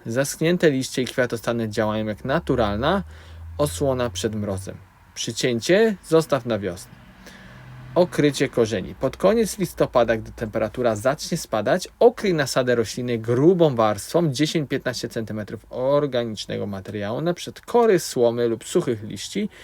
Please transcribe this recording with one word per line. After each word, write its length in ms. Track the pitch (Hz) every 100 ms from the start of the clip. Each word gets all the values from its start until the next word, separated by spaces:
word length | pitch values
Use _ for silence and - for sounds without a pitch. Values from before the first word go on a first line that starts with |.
| 117
Zaschnięte 680 | 120 143 - 160 180 160
liście 300 | 131 123 -
i 40 | 123
kwiatostany 640 | - 123 117 - 117 110
działają 360 | 110 107 107 107
jak 200 | 104 127
naturalna 800 | 160 - 123 104 104 143 196 - - - - - -
osłona 520 | 147 - 139 127 120
przed 260 | 92 110 107
mrozem. 420 | 101 95 95 - - _ - -
Przycięcie 800 | - 110 131 117 135 190 226 190
zostaw 420 | - 160 156 139 123
na 140 | 104
wiosnę. 340 | 98 85 - - - - - - - - - - - 170
Okrycie 520 | 180 - 147 135 135
korzeni. 460 | - 107 101 - -
Pod 220 | 131 -
koniec 400 | 190 226 202 -
listopada, 600 | 175 - 143 123 117 110
gdy 140 | 110
temperatura 640 | - 110 110 107 - 120 104
zacznie 420 | 131 143 - 165
spadać, 500 | - 110 110 185 - -
okryj 340 | 240 - 202
nasadę 420 | 160 131 143 123 117
rośliny 420 | 104 - 123 117
grubą 580 | 113 123 160 180 156 117
warstwą 560 | 107 104 - 165 165
dziesięć 380 | 123 151 165 143
piętnaście 400 | 135 131 117 120
centymetrów 560 | 120 107 107 101 - -
organicznego 1000 | - 131 143 143 123 117 104 - 110 101
materiału, 540 | 98 95 104 101 131
na 120 | 165
przykład 320 | 175 - - -
kory, 340 | 240 226 175
słomy 480 | - 127 117 120 120
lub 160 | 113
suchych 400 | - 185 156 107
liści. 460 | 104 101 - 196 214 -